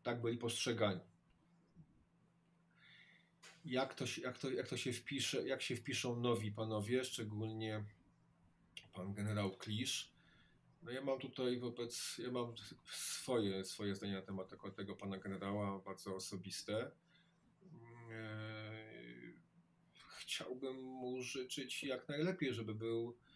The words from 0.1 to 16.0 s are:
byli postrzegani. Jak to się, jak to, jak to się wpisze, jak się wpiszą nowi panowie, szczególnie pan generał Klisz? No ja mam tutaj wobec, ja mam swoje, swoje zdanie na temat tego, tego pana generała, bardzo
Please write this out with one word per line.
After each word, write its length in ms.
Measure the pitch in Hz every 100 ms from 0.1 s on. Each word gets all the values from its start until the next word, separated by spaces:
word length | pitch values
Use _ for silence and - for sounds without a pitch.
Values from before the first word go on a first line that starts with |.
| 120
byli 180 | 117 117
postrzegani. 600 | 117 - 127 113 104 87 - - _ _ _ - - - - - - _ - _ _ _ _ - - - - - - _ - -
Jak 300 | 160 127 135
to 120 | - 117
się, 160 | -
jak 160 | 127 -
to, 120 | 135
jak 180 | 127 -
to 80 | 123
się 160 | 131
wpisze, 560 | 110 - 139 - 135 139
jak 140 | 131
się 140 | - 117
wpiszą 440 | - 120 127 117
nowi 320 | 120 110 107
panowie, 520 | 104 110 107 101 127
szczególnie 800 | 127 - 107 104 110 110 110 107 104 - - _ _ _ - _ - - -
pan 220 | - 95
generał 420 | 101 101 104 98 92
Klisz? 560 | - 107 127 - - - - - - - - -
No 80 | 117
ja 100 | 127
mam 180 | 139 131
tutaj 400 | 131 - 127 123
wobec, 600 | 123 120 117 - - -
ja 120 | 123
mam 240 | 123 117 110 - - -
swoje, 720 | - - - - 120 101 95
swoje 300 | 95 - 104
zdanie 180 | 98 101
na 100 | 95
temat 260 | 95 95 95
tego, 220 | 95 101
tego 260 | 98 98 98
pana 220 | 98 95
generała, 600 | 98 95 98 104 101 98
bardzo 360 | 95 95